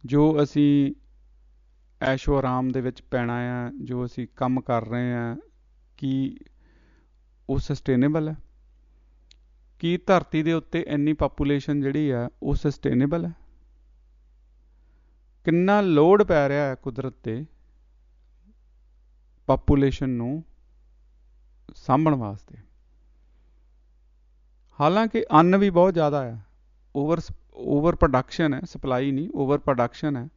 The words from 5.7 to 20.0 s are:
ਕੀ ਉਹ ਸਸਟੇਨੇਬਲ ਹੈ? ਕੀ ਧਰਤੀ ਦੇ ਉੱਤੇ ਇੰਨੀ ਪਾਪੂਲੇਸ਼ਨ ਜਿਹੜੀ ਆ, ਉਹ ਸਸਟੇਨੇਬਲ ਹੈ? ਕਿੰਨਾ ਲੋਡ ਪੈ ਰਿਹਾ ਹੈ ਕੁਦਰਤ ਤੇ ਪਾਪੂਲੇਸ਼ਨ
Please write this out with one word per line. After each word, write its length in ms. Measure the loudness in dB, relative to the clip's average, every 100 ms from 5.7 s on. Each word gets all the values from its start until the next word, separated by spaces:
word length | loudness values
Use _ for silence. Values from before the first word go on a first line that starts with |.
| _ _ -8
ਕੀ 400 | -4 -2 -4 -8 -20 _ _ _ _ _ _ _ _ _ -6
ਉਹ 100 | -6
ਸਸਟੇਨੇਬਲ 720 | -4 -6 0 2 2 0 -4
ਹੈ? 60 | -8 -16 _ _ _ _ _ _ _ _ -20 _ _ _ _
ਕੀ 180 | -2 -2
ਧਰਤੀ 460 | 4 2 2 -2
ਦੇ 100 | 0
ਉੱਤੇ 320 | -2 -2 -6 -4
ਇੰਨੀ 260 | 0 0
ਪਾਪੂਲੇਸ਼ਨ 680 | 0 -2 -2 0 0 0 -2
ਜਿਹੜੀ 280 | -2 0 0
ਆ, 200 | -2 -4 _
ਉਹ 120 | -4 -2
ਸਸਟੇਨੇਬਲ 680 | -2 -2 -2 0 0 -2 -6
ਹੈ? 60 | -10 -20 -20 _ _ _ _ _ _ _ _ _ _ _ _ _ _ _ _ _ _
ਕਿੰਨਾ 380 | 0 2 4 2
ਲੋਡ 420 | 4 6 6 6
ਪੈ 260 | 6 2 2
ਰਿਹਾ 160 | 0 -2
ਹੈ 100 | -4
ਕੁਦਰਤ 380 | -10 -8 -10 -10
ਤੇ 220 | -8 -8 -10 -18 _ _ _ _ _ _ _ _ -20 _ _ _ _ _ _ _ _ _ -2
ਪਾਪੂਲੇਸ਼ਨ 640 | 0 4 4 2 0